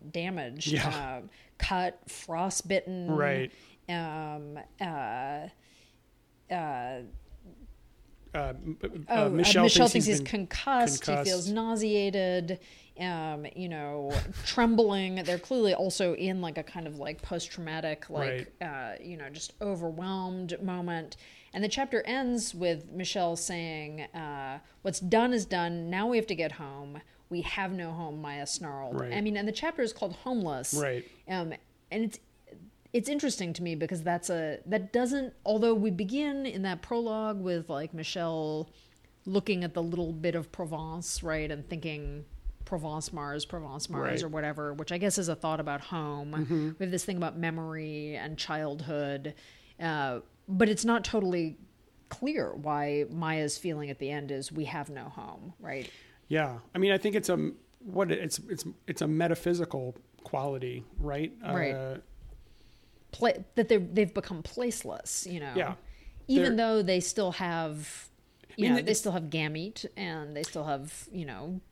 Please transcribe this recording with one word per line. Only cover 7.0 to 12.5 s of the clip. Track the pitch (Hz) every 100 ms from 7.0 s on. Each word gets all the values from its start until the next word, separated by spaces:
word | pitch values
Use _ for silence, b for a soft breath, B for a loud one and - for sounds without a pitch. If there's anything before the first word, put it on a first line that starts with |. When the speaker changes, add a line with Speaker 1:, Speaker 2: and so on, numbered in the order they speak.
| 120 - - - 185 - - - - - - - - 160
Speaker 2:
Uh, | 139 127 160
m-, | 160
uh, | - 165 -
Speaker 1:
oh, | 233 202
uh, |
Speaker 2:
Michelle | 165 180 196
Speaker 1:
Michelle | - - 240
Speaker 2:
thinks |
Speaker 1:
thinks |
Speaker 2:
he's | - 214
Speaker 1:
he's | 196
Speaker 2:
been | - 214 175
Speaker 1:
concussed. | - 285 262 190 135
Speaker 2:
concussed. | - 143 143
Speaker 1:
He |
feels | 180 175
nauseated. | 214 226 226 220 208 202 196 185 180 170